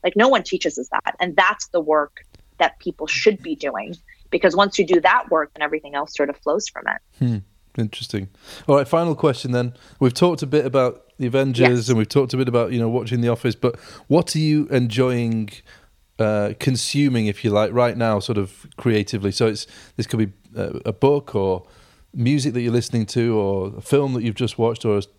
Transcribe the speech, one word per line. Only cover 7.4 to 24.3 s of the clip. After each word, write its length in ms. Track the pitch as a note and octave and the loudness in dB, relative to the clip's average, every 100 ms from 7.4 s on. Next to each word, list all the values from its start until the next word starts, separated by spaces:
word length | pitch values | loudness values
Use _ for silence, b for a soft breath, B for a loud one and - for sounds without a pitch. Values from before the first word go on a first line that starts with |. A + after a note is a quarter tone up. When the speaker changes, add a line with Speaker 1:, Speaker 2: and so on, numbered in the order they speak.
| G2 _ _ - | -6 _ _ -6
Speaker 2:
Interesting. 520 | A2 - - G#2 G2 _ B B - | -6 -8 -8 -8 -8 _ B B 2
All 80 | C#3 | 2
right, 100 | C3+ | 4
final 260 | E3 E3+ D3+ | 0 0 2
question 360 | D#3+ B2+ B2+ | 0 0 -2
then. 220 | B2 B2 - b b | -2 -2 -6 b b
We've 140 | C3 | 0
talked 280 | B2 F3+ D#3+ | 4 2 2
a 60 | C#3 | 0
bit 180 | D3 C3 | 0 2
about 380 | C3 B2 - _ _ | 2 2 -2 _ _
the 80 | B2+ | 0
Avengers 420 | C3+ C3+ A#2+ B2 B2 | 0 0 2 2 2
Speaker 1:
Yes. 80 | A2+ | 0
Speaker 2:
and 80 | A#2 | 0
we've 80 | A2 | 2
talked 240 | C#3+ B2+ | 0 0
a 40 | C3 | -2
bit 100 | B2+ | 0
about, 240 | A#2+ A#2 | 0 0
you 80 | A#2+ | -2
know, 80 | A2+ | -2
watching 300 | A#2+ A#2 B2 | -2 -2 -2
The 60 | A#2 | 0
Office, 260 | A#2 B2 | 0 -2
but 220 | A2 B2+ - B B _ | 0 -2 -2 B B _
what 260 | D#3 E3 D#3 | 2 2 0
are 40 | |
you 260 | D#3 D3+ D3 | 2 2 2
enjoying, 840 | C3+ B2 A2 B2+ B2 A#2 A2+ G#2 - - b b _ _ - | 0 0 2 2 2 0 -2 -4 -10 -20 b b _ _ -2
uh, 360 | A2 G#2+ G#2 G#2+ | 0 2 -2 -2
consuming, 680 | - B2 - C#3+ C#3+ A#2+ G#2+ | -2 -2 -2 0 2 2 0
if 160 | G2 | 0
you 80 | A#2 | 0
like, 220 | G#2 A2 | 2 2
right 220 | A#2 A#2+ A2 | 2 2 2
now, 220 | A2+ G#2 | 0 0
sort 180 | - G#2 | 0 -2
of 260 | F#2+ - - - | -2 -8 -20 -4
creatively? 540 | B2 G#2+ G2+ G#2+ G2 | 0 0 0 -2 -4
So 140 | G2 A2+ | 0 0
it's, 200 | G#2 - B B - | 0 -10 B B -8
this 100 | A2+ | -4
could 120 | A2+ | -2
be 120 | G#2+ - _ A2 | -2 -4 _ -8
a, 120 | G2 - - | -8 -6 -8
a 80 | |
book 420 | G#2+ C#3 C#3+ - G#2+ | 2 2 2 0 -2
or 280 | F#2+ F2+ - b b b b | 0 -2 -6 b b b b
music 400 | - A#2+ D3 C#3 | -2 0 2 0
that 80 | A#2+ | -2
you're 100 | A#2+ | 0
listening 320 | A#2+ - A#2+ G#2+ | 0 0 -4 -2
to 300 | B2 A#2 A2 | 0 2 2
or 360 | G2 G2 F#2+ - | 0 -2 -4 -10
a 40 | |
film 320 | - C#3 C#3 | 0 2 2
that 100 | B2 | -2
you've 120 | A2+ | -4